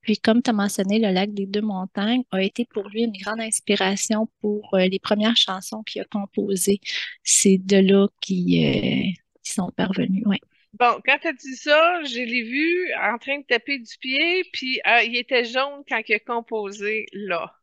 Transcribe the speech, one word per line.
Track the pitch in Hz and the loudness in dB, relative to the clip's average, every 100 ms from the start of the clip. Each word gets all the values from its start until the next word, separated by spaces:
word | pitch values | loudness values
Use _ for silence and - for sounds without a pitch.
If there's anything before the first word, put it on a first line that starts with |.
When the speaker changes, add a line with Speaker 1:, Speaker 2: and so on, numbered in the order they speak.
Speaker 1:
Puis, | - 214 | -2 0
comme | - 226 | 4 4
t'as | 254 | 2
mentionné, | 214 202 - 196 214 | 0 0 -2 0 2
le | 214 | 2
lac | 185 202 | 2 0
des | 208 196 | -4 -4
Deux | 208 | -2
Montagnes | 214 185 185 - 208 254 247 | -2 -4 -6 -4 0 0 0
a | 190 | -2
été | 190 - 240 | -2 -2 -6
pour | 220 202 | -6 -6
lui | 208 | -4
une | 233 | -4
grande | 196 196 226 | -4 -8 -6
inspiration | 220 - - 202 190 202 - 214 226 _ | -4 -6 0 0 2 0 -2 -2 -2 _
pour, | 214 208 - 190 | -4 -4 0 2
euh, | 185 | 2
les | 190 | 0
premières | - 208 214 233 | -2 0 2 2
chansons | - 190 - 220 | 0 -2 -8 -12
qu'il | 220 208 | -10 -10
a | 196 | -8
composées. | 208 202 - 208 196 196 202 - - - - | -8 -6 -4 -2 0 0 0 -2 -8 -10 -10
C'est | - - 202 190 | 0 4 6 4
de | 185 196 | 6 4
là | 190 196 202 _ | 6 6 4 _
qu'ils, | - 185 175 175 - | -4 -2 2 4 4
euh, | - - - - 170 _ _ | 2 0 0 -2 -6 _ _
qu'ils | - | -8
sont | - 180 - | -6 -6 -2
parvenus, | 180 190 175 190 208 | -2 0 0 0 0
ouais. | 190 _ _ _ - | -2 _ _ _ 0
Speaker 2:
Bon, | 240 - - | 0 2 0
quand | 285 | 0
t'as | 330 | -2
dit | 269 269 254 | -6 -12 -8
ça, | 294 302 330 359 | 2 4 4 2
je | 285 240 | -4 -6
l'ai | 240 247 | -4 -4
vu | 226 262 320 349 349 - | -2 -2 0 0 -2 -2
en | 202 233 | -2 -2
train | - 285 | -4 -6
de | 269 | -2
taper | 233 - 277 | -2 -2 -8
du | 226 - | -8 -12
pied, | 254 269 330 370 349 | -4 -2 0 0 -4
puis, | - 254 254 - | -8 -6 -2 2
euh, | 233 | 2
il | 226 240 | 2 -2
était | 247 254 240 | 0 0 0
jaune | 254 277 285 277 | -2 -2 -6 -6
quand | 233 220 | -6 -2
il | 220 | -4
a | |
composé | - 233 233 220 196 208 208 220 - | -2 -6 -4 -6 -6 -8 -6 -6 -8
là. | 196 202 170 - _ | -12 -4 -4 -4 _